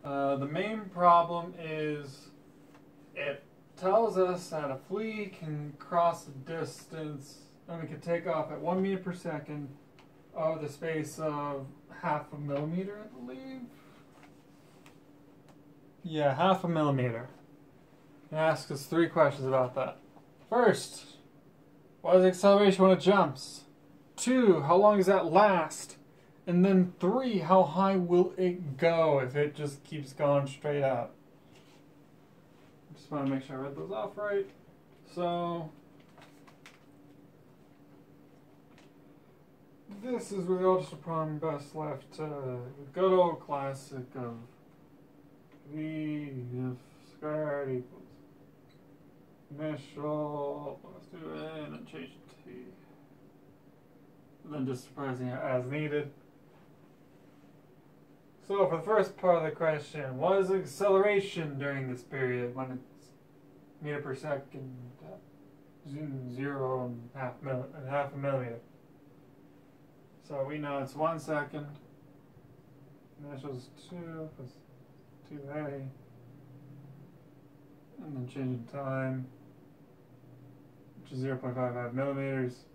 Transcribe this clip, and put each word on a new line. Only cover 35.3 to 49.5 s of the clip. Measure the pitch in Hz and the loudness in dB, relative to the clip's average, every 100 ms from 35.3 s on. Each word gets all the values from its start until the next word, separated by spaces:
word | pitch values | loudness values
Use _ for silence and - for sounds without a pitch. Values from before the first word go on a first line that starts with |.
| 175 175 170 156 - - - - - - - - - - - - - - - - - - - - - - - - - - - - - - - - - - - - - - - - - - 202 | -2 -2 -4 -8 -14 -20 -20 -20 -20 -20 -20 -20 -20 -20 -20 -20 -20 -20 -20 -20 -20 -20 -20 -20 -20 -20 -20 -20 -20 -20 -20 -20 -20 -20 -20 -20 -20 -20 -20 -20 -20 -20 -20 -20 -20 -18 -12
this | 240 233 - | -6 -6 -4
is | 202 | -6
really | 175 185 | 0 2
all | 185 180 | 4 4
just | 147 | 0
a | - | -12
problem | 170 160 156 151 | -6 -4 -4 -4
best | 160 147 - | -4 -6 -8
left | 156 151 131 - | -8 -8 -8 -12
to | - | -10
the | 151 143 131 123 123 143 139 | -8 -6 -8 -8 -10 -16 -12
good | 175 190 | 2 4
old | 185 175 156 | 6 4 2
classic | - 143 139 135 - 135 123 | -6 -6 -4 -8 -12 -14 -12
of | 135 120 117 120 - - - - - - - - - - - 139 | -10 -10 -10 -16 -20 -20 -20 -20 -20 -20 -20 -20 -20 -20 -20 -14
V | 151 156 156 156 151 147 131 123 | -8 -6 -6 -4 -6 -8 -10 -8
if | 123 127 123 - - - | -6 -6 -8 -14 -20 -20
squared | - 151 151 151 143 139 | -12 -6 -4 -2 -4 -4
equals | 127 123 - - - - - - - - - - - - - - - - | -6 -8 -18 -20 -20 -20 -20 -20 -20 -20 -20 -20 -20 -20 -20 -20 -20 -18